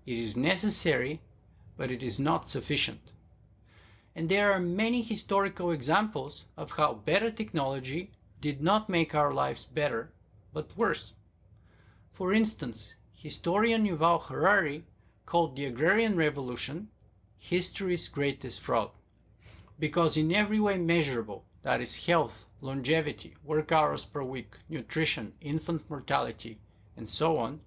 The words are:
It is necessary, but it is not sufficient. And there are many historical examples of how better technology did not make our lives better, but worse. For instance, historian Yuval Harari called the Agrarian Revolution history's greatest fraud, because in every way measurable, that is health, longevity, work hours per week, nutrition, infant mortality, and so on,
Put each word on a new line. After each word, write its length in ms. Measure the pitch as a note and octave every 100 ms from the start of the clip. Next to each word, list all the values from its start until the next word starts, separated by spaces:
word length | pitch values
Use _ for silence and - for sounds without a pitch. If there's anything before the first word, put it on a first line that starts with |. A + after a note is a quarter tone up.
| -
It 120 | A#2
is 180 | A2+ G#2+
necessary, 840 | D3+ A3+ G#3+ - F3 C3 B2+ D#3 - - - - - -
but 140 | C3
it 120 | B2
is 160 | C3 G#2
not 300 | C#3+ E3+ -
sufficient. 640 | C3 - C#3+ - A2+ - - - - - _ _ - - - _ -
And 120 | E3
there 240 | G3 G3+
are 60 | G3
many 440 | F3 F3+ A3 B3
historical 680 | A3+ G#3 - G3 G3 F#3+ F3+
examples 760 | D#3+ B2+ F#3 G#3+ - C#3 - - -
of 160 | D#3
how 220 | - D3+
better 360 | A2 G2+ F#3 A3+
technology 800 | A3+ G#3+ D#3+ C3+ C3+ B2+ D3+ F#3+ - _ -
did 220 | D3 C#3
not 260 | D#3+ G#3+ G#3+
make 260 | F3 D#3+
our 180 | D#3 D3
lives 320 | C3+ C3+ B2+
better, 460 | - C#3 D3 A2+ D3+ - _ - -
but 240 | D3+ D3 E3+
worse. 360 | G#3+ D#3 - - _ _ _ - - - - _ -
For 200 | - F#3
instance, 600 | G#3+ A3 - B2+ A2+ - - _
historian 760 | - D3+ - E3+ G3 A3+ A3+ G#3
Yuval 360 | D#3 E3 E3+
Harari 640 | - C3+ F3 G3+ D#3 D3 - _ _ _ -
called 280 | E3+ D#3+
the 120 | C3 C#3
Agrarian 500 | A#2+ D#3+ G#3 A3+ F3+
Revolution 720 | D#3 C#3+ B2+ A#2+ - D#3 G#3+ _ - _ _ _
history's 680 | - F3+ F3 - F#3+ F3 -
greatest 520 | C#3+ C#3+ C#3 B2 -
fraud, 300 | - B2 G2+ - _ _ _ _ - - - -
because 400 | D3+ F3 E3 D#3
in 160 | D#3
every 260 | G3 G#3 G#3+
way 160 | G#3 F#3+
measurable, 680 | E3+ E3+ C#3+ B2 G#2+ F#2+ - -
that 180 | C3+ B2
is 240 | B2 -
health, 400 | - E3+ B2+ - - -
longevity, 760 | C3+ C#3 B2+ D#3+ D3 - - -
work 300 | C#3+ D#3 D3+
hours 320 | D#3+ D3 D3
per 180 | - D3
week, 340 | C3 C3 - - -
nutrition, 640 | D#3 - D#3+ D#3 - A2+ -
infant 480 | D3 D#3 E3 D#3+ -
mortality, 680 | C#3+ - C#3 B2 A#2 A#2+ G#2+ - _ - -
and 120 | A2
so 300 | - D#3+ D3+
on, 220 | A#2 D#3